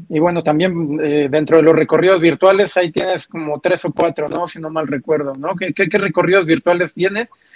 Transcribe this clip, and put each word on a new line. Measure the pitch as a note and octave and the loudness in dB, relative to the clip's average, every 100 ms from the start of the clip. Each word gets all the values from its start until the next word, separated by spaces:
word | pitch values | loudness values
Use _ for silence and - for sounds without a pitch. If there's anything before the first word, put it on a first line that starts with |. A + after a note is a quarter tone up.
| - | -6
y | D#3 | 0
bueno, | F3 E3+ | 0 0
también, | D3 D3+ F#3 E3+ D3+ D#3 | 0 0 0 -2 -4 -4
eh, | D3+ D3 C#3 | -2 0 0
dentro | D3 D3 D#3+ | 0 4 4
de | |
los | D#3 D#3+ | 6 4
recorridos | D3 D#3+ F3+ F#3+ | 2 2 2 4
virtuales, | E3 C#3 F#3+ G3 G3 F#3 | 2 4 4 4 2 0
ahí | F3 | -2
tienes | F3+ F3+ F3+ - | -2 -4 -4 -6
como | E3 D3+ D3 | -10 -8 -4
tres | F3+ F3+ - | -2 -2 -2
o | |
cuatro, | - E3 D#3 D3+ | -2 -2 -2 -6
¿no? | - F3 | -6 -8
Si | E3 | -8
no | D#3 | -8
mal | D#3+ D3 | -6 -4
recuerdo, | C#3+ D#3 D3+ C#3 C3+ | -6 -2 -2 -2 -6
¿no? | D#3 F#3 | -6 -6
¿Qué, | F#3 | -6
qué, | D#3 F#3+ | -2 -2
qué | G#3 | 0
recorridos | G3 F3+ E3 G3 D#3+ | 0 0 2 2 2
virtuales | E3 F3 F3+ E3+ | 0 2 0 -2
tienes | - F#3 G3+ A#3+ _ _ | -2 -2 -2 -8 _ _